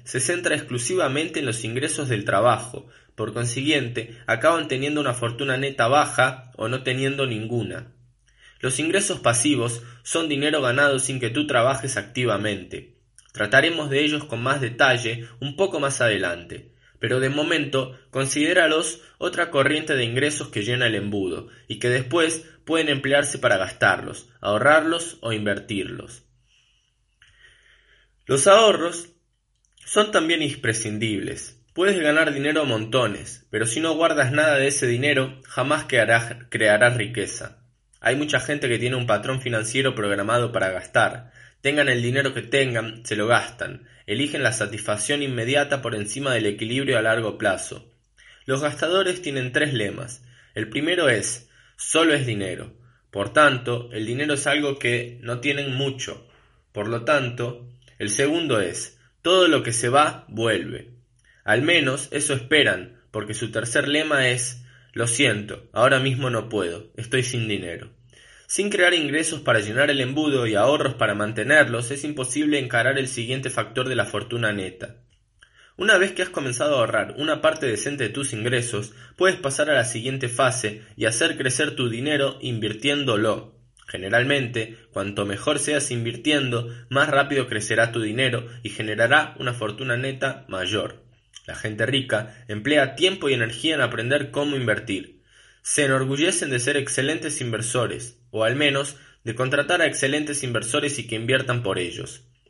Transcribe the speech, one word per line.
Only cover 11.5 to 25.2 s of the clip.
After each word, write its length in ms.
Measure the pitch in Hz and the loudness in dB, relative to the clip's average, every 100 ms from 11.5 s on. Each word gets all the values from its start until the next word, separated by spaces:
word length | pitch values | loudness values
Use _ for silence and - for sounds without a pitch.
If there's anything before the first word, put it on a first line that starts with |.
| 123 120 135 107 104 | 4 4 2 -2 -6
activamente. 1000 | 101 123 120 101 107 98 90 - - _ _ _ _ | -6 -2 0 0 0 -4 -8 -14 -16 _ _ _ _
Trataremos 580 | - 104 135 156 165 147 | -4 4 6 4 0 -2
de 100 | 135 | 2
ellos 240 | 151 151 | 2 0
con 180 | 139 117 | -4 -4
más 180 | 127 143 | -2 -2
detalle 680 | 117 120 139 120 113 117 - - | -2 2 4 4 0 -6 -10 -10
un 160 | 139 | -8
poco 240 | 139 190 165 | -2 -2 0
más 220 | 139 135 | -2 0
adelante, 720 | 120 101 90 87 85 80 - _ _ - | 2 2 -2 -6 -10 -16 -18 _ _ -8
pero 220 | 113 127 | -2 0
de 80 | 131 | 0
momento 680 | 147 160 160 139 135 131 - _ | 0 0 0 0 -2 -4 -10 _
considéralos 920 | 131 135 147 156 190 156 160 170 - - - | -4 -2 0 2 4 4 2 -2 -8 -16 -6
otra 320 | 175 175 170 | -6 -2 0
corriente 440 | 143 139 151 156 | 2 2 2 0
de 100 | 139 | 0
ingresos 440 | 117 123 147 147 131 | 0 0 0 -2 -6
que 140 | 113 | -6
llena 240 | 104 123 120 | -2 0 0
el 80 | |
embudo 540 | 104 101 101 92 82 - - - | 0 -2 -2 -2 -4 -10 -18 -14
y 100 | 107 | -4
que 120 | 123 | 0
después 560 | 127 123 170 165 160 - - | 0 0 2 2 0 -10 -16
pueden 240 | - 160 156 | -2 0 0
emplearse 500 | 135 139 143 147 - | 0 2 2 2 0
para 200 | 123 98 | 2 2
gastarlos, 720 | 92 - 104 92 - - - - | 0 2 2 2 -2 -12 -16 -8
ahorrarlos 800 | 101 107 131 156 160 170 170 - | 0 2 6 6 4 -2 -4 -8